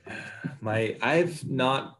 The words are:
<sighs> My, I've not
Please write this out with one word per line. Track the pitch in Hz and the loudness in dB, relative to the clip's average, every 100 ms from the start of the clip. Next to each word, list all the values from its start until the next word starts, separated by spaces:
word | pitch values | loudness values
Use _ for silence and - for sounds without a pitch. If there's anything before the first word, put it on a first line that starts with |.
| - - - | -12 -12 -12
<sighs> | - - - | -10 -10 -6
My, | 110 110 110 - | -2 0 0 0
I've | 117 160 175 160 - | 2 4 4 -2 -4
not | 131 127 135 - - | 2 2 2 -2 -14